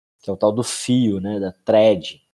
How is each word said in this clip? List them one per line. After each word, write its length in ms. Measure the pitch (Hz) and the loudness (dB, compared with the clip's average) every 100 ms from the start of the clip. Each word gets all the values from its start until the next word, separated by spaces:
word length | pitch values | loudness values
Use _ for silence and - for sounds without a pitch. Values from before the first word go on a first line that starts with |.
| _ _ | _ _
que 120 | - | -10
é 20 | |
o 40 | 92 | -2
tal 140 | 107 | 0
do 120 | 113 | 0
fio, 560 | 120 - - 127 117 98 | -4 -6 -2 0 0 -2
né, 200 | 98 104 | -4 -6
da 120 | 95 | -8
thread. 680 | - - 110 110 95 78 - _ | -8 0 4 4 2 -4 -18 _